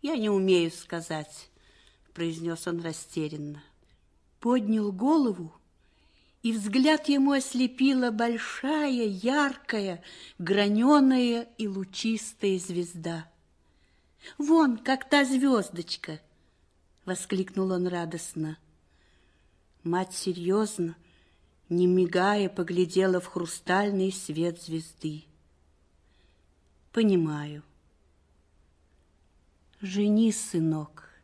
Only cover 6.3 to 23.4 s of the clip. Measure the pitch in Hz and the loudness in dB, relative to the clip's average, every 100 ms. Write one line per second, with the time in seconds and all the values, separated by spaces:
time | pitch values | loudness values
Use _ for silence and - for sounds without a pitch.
6.3 | _ 226 220 208 233 277 302 302 285 269 | _ -4 -2 -2 2 4 2 2 2 4
7.3 | 277 262 247 254 254 262 262 247 214 233 | 2 -2 -2 -2 2 2 2 0 0 -2
8.3 | 233 - - 269 302 294 247 220 190 226 | -2 -6 -8 -2 -2 0 0 -2 -2 0
9.3 | 285 285 262 - 220 196 175 - - - | 0 0 -2 -6 -4 -4 -8 -14 -20 -20
10.3 | - 170 202 202 208 247 294 262 254 247 | -10 0 2 4 4 6 6 6 4 2
11.3 | 233 233 - 214 196 190 - 226 220 - | 0 -4 -8 -6 -4 -8 -4 -2 -2 -6
12.3 | - 202 185 175 175 175 170 165 165 160 | -4 0 0 -2 -6 -6 -8 -8 -8 -10
13.3 | _ _ _ _ _ _ _ _ _ - | _ _ _ _ _ _ _ _ _ -20
14.3 | - 294 330 294 226 - 262 - 285 269 | -8 2 4 4 2 -2 -2 2 2 4
15.3 | 269 277 240 190 170 165 - - 156 _ | 2 4 2 0 -8 -10 -10 -12 -14 _
16.3 | _ _ _ _ _ _ _ - 185 - | _ _ _ _ _ _ _ -8 -8 -4
17.3 | 190 190 - 190 180 180 175 165 170 - | -4 -2 -2 -2 0 -2 -4 -6 -8 -10
18.3 | - 156 156 _ _ _ _ _ _ _ | -8 -8 -8 _ _ _ _ _ _ _
19.3 | _ _ _ _ _ 170 175 185 - - | _ _ _ _ _ -4 -2 -2 -6 -6
20.3 | 180 170 196 214 - 170 165 _ _ _ | -4 0 0 0 -2 -6 -6 _ _ _
21.3 | _ _ _ _ 175 180 185 175 180 190 | _ _ _ _ 2 4 4 4 2 2
22.3 | 208 196 - 170 175 180 180 190 180 180 | 2 0 -2 -2 0 2 2 2 2 -2
23.3 | - | -8